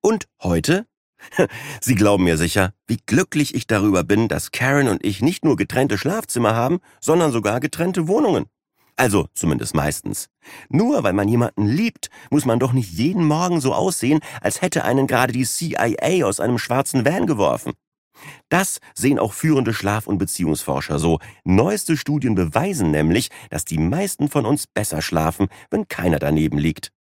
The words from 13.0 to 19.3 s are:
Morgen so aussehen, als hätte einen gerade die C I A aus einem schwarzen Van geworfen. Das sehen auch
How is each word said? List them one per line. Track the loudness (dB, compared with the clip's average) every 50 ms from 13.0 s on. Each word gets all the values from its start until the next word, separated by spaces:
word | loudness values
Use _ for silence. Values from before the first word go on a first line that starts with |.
| 0 0 2 2 0
Morgen | 0 0 0 0 0 0 0
so | 0 0
aussehen, | 0 0 0 0 -2 -2 0 2 2 2 0 -4 -16 -4
als | -4 -4 -2 0
hätte | -4 -2 -2 0
einen | 0 2 2 2 2
gerade | 2 2 0 0 0
die | 0 -2 -2
C | -2 -2 -4 -6 -4 -2 -2
I | 0 0 0 0
A | 0 0 0 2 0
aus | 0 0 0
einem | 0 -2 -2 -2
schwarzen | -2 -2 0 0 0 0 0 0 2
Van | 2 0 0 0 -2
geworfen. | 0 2 2 0 0 0 -4 -8 -10 _ _ _ _ _ _ _ _ -20 -20 -20 -20 -20 _ _
Das | 0 0 0 0 -6 -10 -12 -16
sehen | _ -2 0 0 2 2
auch | 0 -2